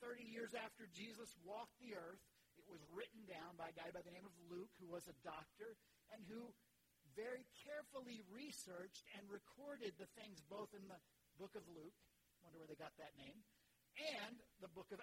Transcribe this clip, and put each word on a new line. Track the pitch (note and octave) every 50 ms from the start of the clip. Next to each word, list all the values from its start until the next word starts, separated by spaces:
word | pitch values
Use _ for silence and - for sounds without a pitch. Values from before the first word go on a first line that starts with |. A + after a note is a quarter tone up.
| A#3+
thirty | A#3+ A#3+ B3 A#3+
years | A3 A3+ A3+ A#3 A3+ A3+ A#3+
after | A3+ A3 - - A3+ F#3
Jesus | E3 F3 G3+ A3+ A3 G#3 A#3 - - F3+ E3 F3
walked | G3+ A3 A#3+ A#3 - -
the | B3+ A#3+ G#3
earth. | F3+ E3 E3 F#3+ G3+ - - - - - - - F3
It | -
was | G3 F#3 D#3+ D3 D3+ E3
written | F#3+ A#3 - A3+ A3+ A3 F#3
down | F3+ D#3+ D#3+ F3 F3 E3+
by | E3 E3
a | E3 E3
guy | E3 E3+ E3+
by | F3+
the | E3+ F3
name | F3 F3+ F#3+
of | G3 E3+ F3 F3 E3+
Luke, | F3 F3+ F#3+ A3+ - -
who | F#3 E3+
was | E3+ F3 F3
a | F3+ D#3+ C3
doctor, | - F3 D#3 D#3 D#3 - - - G#3+ A#3 A3 - - - - - - - G#3+
and | A3 G3+
who | E3+ A3 A#3 A#3+ - - - - - - - - - - - - D3+ C3
very | G3+ A3 A#3+ B3+ B3+ B3+ - - -
carefully | - C#4+ D4 D4+ D4+ - C#4 C4+ B3+ A#3+ A#3+ A3 G#3 F#3 G3
researched | A#3+ C#4+ D4+ - - - F#3+ F3+ F3 F#3 F#3+ - - - - - G3
and | G3+ G3+
recorded | G3+ G3+ - - - - C#4 C#4+ C#4+ A#3+ A#3 G3+ E3+ D#3+
the | - - - A3+
things | A3 G#3+ G3 D#3+ D3+ D3
both | G3 G#3 G#3+ G3 -
in | G3+ G3 F#3+
the | F#3+ E3+ - - - - - - - C#3+
book | F#3+ F#3+ -
of | G#3+ E3+ E3+
Luke, | F3 D#3+ D#3 F3 G#3+ - - - - - - - - -
wonder | F3 E3+ D#3 E3
where | D#3+ D#3
they | D3+ D3+
got | D#3+ D3+ - -
that | D#3 D3+ C#3+ C#3
name, | C3+ C3+ D3+ A3 - - - - - - - - - - - - D4 D#4 C#4+ A3
and | G#3 A3 A#3+ A#3 - - - - F#3+
the | F#3 D#3+
book | F#3 F3+ - G3+
of | F#3